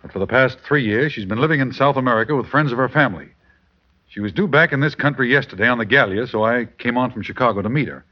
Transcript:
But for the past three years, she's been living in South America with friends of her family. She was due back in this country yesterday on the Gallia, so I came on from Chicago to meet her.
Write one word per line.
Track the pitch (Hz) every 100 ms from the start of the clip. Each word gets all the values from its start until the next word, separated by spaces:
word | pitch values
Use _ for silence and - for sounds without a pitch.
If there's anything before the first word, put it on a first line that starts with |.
But | 78
for | 98
the | 92
past | 123 131 -
three | - 147
years, | 113 107 156
she's | 143 95
been | 110
living | 151 156
in | 131
South | - 139 135
America | 127 113 113
with | 127 120
friends | 139 151
of | 120
her | 127
family. | 151 139 95 - _ _ _ _ _ _ _ _
She | -
was | 104
due | - 196
back | 147 165
in | 139
this | 147
country | - 143 131 123
yesterday | 139 - 92 113
on | 123
the |
Gallia, | 110 135 113 95 123
so | 107
I | 110 120 113 _
came | 123 120
on | 127
from | 117
Chicago | 98 113 127 101
to | 98
meet | 139 113
her. | 67 _